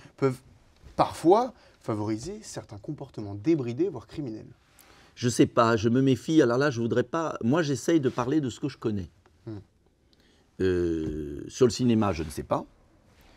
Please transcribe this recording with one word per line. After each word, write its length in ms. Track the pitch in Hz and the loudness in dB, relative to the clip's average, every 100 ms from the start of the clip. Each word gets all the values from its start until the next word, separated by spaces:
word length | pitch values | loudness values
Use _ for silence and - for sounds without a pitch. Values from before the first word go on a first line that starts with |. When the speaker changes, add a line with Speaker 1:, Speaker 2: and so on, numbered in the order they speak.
| - - | -20 -2
Speaker 1:
peuvent 220 | 135 131 - - _ _ - - | -2 -2 -10 -20 _ _ -6 0
parfois 580 | 127 - 160 208 254 - - _ | 0 2 4 4 4 -6 -20 _
favoriser 600 | - 107 107 110 147 214 | -6 -4 -4 -6 -8 -14
certains 380 | 214 120 104 104 | -14 -16 -14 -14
comportements 560 | 131 147 135 - 101 101 | -12 -12 -12 -12 -12 -6
débridés, 520 | 110 165 120 120 190 | 0 0 0 -2 -4
voire 200 | 131 - | -4 -12
criminels ? 400 | - 139 107 - - _ _ - - _ | -10 -10 -10 -14 -20 _ _ -20 -20 _
Speaker 2:
Je 160 | - 120 | -4 0
sais 160 | 117 143 | 2 4
pas, 320 | - 113 117 | 4 4 4
je 120 | 117 | 4
me 120 | 123 | 4
méfie. 400 | 135 127 - 160 | 4 2 4 6
Alors 160 | 123 123 | 6 4
là, 140 | 147 | 0
je 100 | 117 | 0
voudrais 220 | 117 110 | 0 0
pas. 340 | 123 165 156 - | 0 -2 -4 -2
Moi, 180 | 113 160 | 0 2
j'essaye 380 | 147 135 - 165 | 0 -2 2 2
de 100 | 131 | 2
parler 320 | - 123 156 | -2 0 0
de 80 | 131 | -2
ce 100 | - | -4
que 80 | 143 | -8
je 120 | - | -4
connais. 320 | 120 104 87 _ _ _ 117 | -4 -4 -6 _ _ _ -14
Speaker 1:
Hmm. 120 | 107 - _ _ _ _ _ _ _ _ - | -14 -16 _ _ _ _ _ _ _ _ -2
Speaker 2:
Euh, 840 | 95 90 87 82 78 76 73 73 - | 0 2 0 -2 -4 -6 -8 -12 -10
sur 200 | - 123 | -2 -2
le 40 | |
cinéma, 400 | - 123 113 101 | 0 2 2 2
je 120 | 80 | -2
ne 80 | 80 | -6
sais 100 | - | -10
pas. 240 | 73 151 - _ _ _ _ _ _ | -6 -6 -6 _ _ _ _ _ _